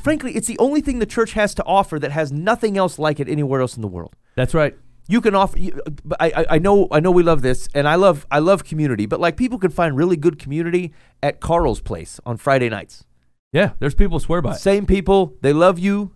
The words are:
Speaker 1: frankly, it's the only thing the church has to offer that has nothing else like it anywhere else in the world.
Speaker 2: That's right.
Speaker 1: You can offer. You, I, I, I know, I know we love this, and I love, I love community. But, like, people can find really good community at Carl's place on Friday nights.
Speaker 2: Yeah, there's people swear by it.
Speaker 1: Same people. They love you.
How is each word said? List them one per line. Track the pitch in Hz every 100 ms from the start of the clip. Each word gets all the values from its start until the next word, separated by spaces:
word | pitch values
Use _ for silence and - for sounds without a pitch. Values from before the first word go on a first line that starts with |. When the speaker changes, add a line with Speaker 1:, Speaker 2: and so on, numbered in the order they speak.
Speaker 1:
frankly, | 285 311 254 220
it's | -
the | 226
only | 262 294
thing | 285 240
the | 208
church | - 220
has | 220 208
to | -
offer | - 190 190 156
that | 139
has | 151 151
nothing | 147 185 233 220 196
else | 185 -
like | 156 143
it | 139
anywhere | 147 139 135
else | 127
in | 120
the | 107
world. | 90 82 _ _ -
Speaker 2:
That's | 127
right. | 165 143 - - - -
Speaker 1:
You | 226
can | 233
offer. | 196 190 -
You, | 185 131 - 143 - -
I, | 165 151
I, | 165
I | 160
know, | 190 202 185
I | 151
know | 175
we | 180
love | 170 156
this, | 127 123 -
and | 147 143
I |
love, | 170 196 147 -
I | 143
love | 165 196
community. | - 156 147 113 104
But, | 104
like, | 170 160
people | 247 233
can | 180
find | 165 165 135
really | 175 170
good | 160 175
community | 131 151 170 175 175 - _ _
at | 147 -
Carl's | - 170 156 107
place | - 90 85 - -
on | 117
Friday | - 135 120
nights. | 104 - - - _ _ _ _
Speaker 2:
Yeah, | 147 196 -
there's | 139
people | - 196 165
swear | - 170
by | 160
it. | -
Speaker 1:
Same | 196 202 190
people. | 190 185 196 175 -
They | 135
love | 151 180 175
you. | 190 202 202